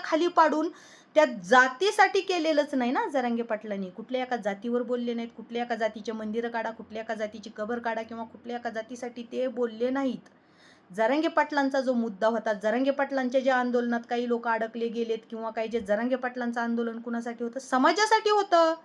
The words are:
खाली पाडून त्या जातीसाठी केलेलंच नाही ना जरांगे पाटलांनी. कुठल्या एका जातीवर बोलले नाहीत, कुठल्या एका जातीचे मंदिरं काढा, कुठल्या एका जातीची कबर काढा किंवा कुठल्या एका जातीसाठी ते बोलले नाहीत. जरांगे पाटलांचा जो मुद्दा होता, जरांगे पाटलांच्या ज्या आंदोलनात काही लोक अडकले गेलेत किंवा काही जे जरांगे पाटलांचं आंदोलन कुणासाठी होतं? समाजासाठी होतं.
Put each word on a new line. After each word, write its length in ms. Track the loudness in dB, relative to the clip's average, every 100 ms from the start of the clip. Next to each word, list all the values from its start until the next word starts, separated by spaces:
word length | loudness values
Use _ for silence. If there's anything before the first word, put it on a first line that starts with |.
खाली 240 | 4 2 2
पाडून 420 | 4 4 4 -2 -6 -20 -20 _ 4
त्या 100 | 4
जातीसाठी 960 | 2 4 6 6 4 0 4 4 4
केलेलंच 520 | 0 0 2 2 2
नाही 180 | 0 0
ना 160 | 0 0
जरांगे 340 | 0 0 -2
पाटलांनी. 480 | -4 -6 -6 -6 -6
कुठल्या 320 | -10 -6 -6
एका 140 | -4 -4
जातीवर 460 | -4 -6 -2 -2
बोलले 320 | -2 -4 -4
नाहीत, 160 | -4 -8 -12
कुठल्या 240 | -10 -6
एका 140 | -4 -2
जातीचे 360 | -2 -4 -8
मंदिरं 380 | -8 -6 -4 -4
काढा, 220 | -4 -6
कुठल्या 300 | -8 -12 -10
एका 120 | -8
जातीची 360 | -6 -6 -8 -14 -10
कबर 220 | -6 -4
काढा 220 | -4 -4
किंवा 220 | -6 -10
कुठल्या 320 | -12 -14 -10 -8
एका 140 | -8
जातीसाठी 540 | -8 -10 -10 -12 -12 -10
ते 160 | -4 -4
बोलले 420 | -2 -4 -2 -2
नाहीत. 400 | 0 -2 -4 -10 _ _ _ -20 -20 -12 0
जरांगे 320 | 2 4 2
पाटलांचा 520 | 2 2 2 0 0
जो 140 | 0
मुद्दा 340 | 0 0 0 0
होता, 260 | 0 -2
जरांगे 380 | -2 0 2 2
पाटलांच्या 500 | 2 0 0 0 0
ज्या 140 | 2 2
आंदोलनात 440 | 2 0 0 -2 -2
काही 180 | -4 -2
लोक 200 | -2 0
अडकले 400 | -2 -2 -4 -4
गेलेत 300 | -2 -2 -4 -6
किंवा 200 | -8 -6
काही 180 | -4 -2
जे 120 | -2
जरांगे 360 | 0 0 0 -2
पाटलांचं 460 | -2 -4 -4 -2
आंदोलन 380 | -2 0 -2 -4
कुणासाठी 440 | -6 -6 -6 -6
होतं? 160 | -6 -8
समाजासाठी 680 | 0 4 4 4 4 4 4
होतं. 440 | 2 6 6 6 2